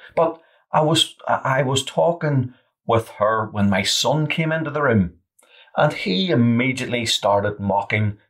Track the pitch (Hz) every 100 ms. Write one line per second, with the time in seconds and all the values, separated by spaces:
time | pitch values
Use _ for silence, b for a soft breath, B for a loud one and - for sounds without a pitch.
0 | B - 165 - b b b 151 156 165
1 | - - - - - 131 131 131 - -
2 | 160 170 156 135 113 B B B - 113
3 | - - 104 113 107 104 101 98 101 -
4 | 113 151 151 - 156 160 151 147 143 110
5 | 87 - _ _ b b b - 156 -
6 | - 185 185 139 117 117 131 131 123 120
7 | 110 - 101 101 101 101 101 98 101 107
8 | 104 104 b